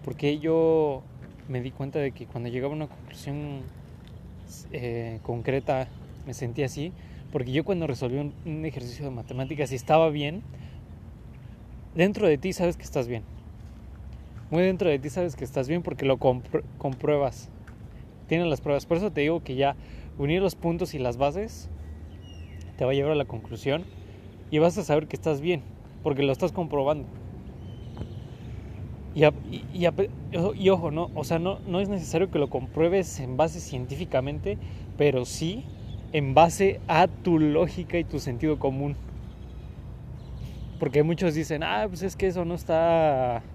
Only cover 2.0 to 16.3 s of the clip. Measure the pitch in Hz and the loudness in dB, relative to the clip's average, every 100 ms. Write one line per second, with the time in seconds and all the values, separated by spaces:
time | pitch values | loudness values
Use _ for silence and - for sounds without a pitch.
2 | 139 - 117 123 120 123 135 151 151 - | -2 -2 -10 -6 -4 -2 -2 -4 -6 -10
3 | - - - 143 147 139 131 - - - | -16 -12 -8 -6 -6 -8 -10 -14 -18 -18
4 | - - - - - - - 147 123 117 | -16 -16 -16 -16 -16 -16 -10 -6 -4 -4
5 | 113 113 - 117 113 135 135 135 131 - | -4 -8 -4 -4 0 0 2 0 0 -8
6 | - - - 123 123 113 131 - 156 - | -14 -14 -10 -6 -6 -2 -2 -2 -8 -8
7 | - - - 147 123 131 151 185 160 127 | -16 -16 -6 -4 0 0 2 0 0 -2
8 | 127 131 147 - - 156 160 135 120 120 | -2 -2 -4 -6 -8 -6 -4 -6 -10 -8
9 | 143 123 - 127 131 147 139 127 - 156 | -8 -8 -8 -6 -4 -2 -2 -2 6 6
10 | 165 147 143 170 - - - - - - | 8 4 -2 -4 -10 -12 -12 -14 -16 -16
11 | - - - - - - - - - - | -16 -16 -16 -16 -16 -16 -16 -16 -10 4
12 | 180 208 208 147 185 180 175 - - 151 | 4 6 4 4 2 2 0 0 -4 -2
13 | 120 120 - - - - - - - - | -2 -4 -6 -14 -16 -16 -16 -16 -16 -14
14 | - - - - - 156 185 185 185 143 | -14 -14 -14 -14 -2 4 4 4 4 2
15 | 139 156 180 131 131 139 127 170 170 139 | 0 -2 -2 -2 -4 -2 0 0 -2 0
16 | 135 131 135 | 2 6 6